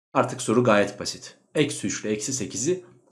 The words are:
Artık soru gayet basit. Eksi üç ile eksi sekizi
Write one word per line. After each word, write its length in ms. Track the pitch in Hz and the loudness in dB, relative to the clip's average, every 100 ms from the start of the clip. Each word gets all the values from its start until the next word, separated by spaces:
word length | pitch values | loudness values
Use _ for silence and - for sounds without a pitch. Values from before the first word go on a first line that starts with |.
| _ | _
Artık 300 | 139 - 131 | 0 0 -2
soru 220 | - 117 | 2 4
gayet 360 | 120 104 98 - | 6 6 4 -2
basit. 380 | 85 - - - _ | -10 -10 -14 -20 _
Eksi 320 | 156 139 - 101 | 0 0 -2 -6
üç 180 | - | -4
ile 80 | 107 | -4
eksi 200 | 107 - | -4 -4
sekizi 520 | 127 95 95 143 180 - _ _ | -6 -6 -4 -4 -4 -8 _ _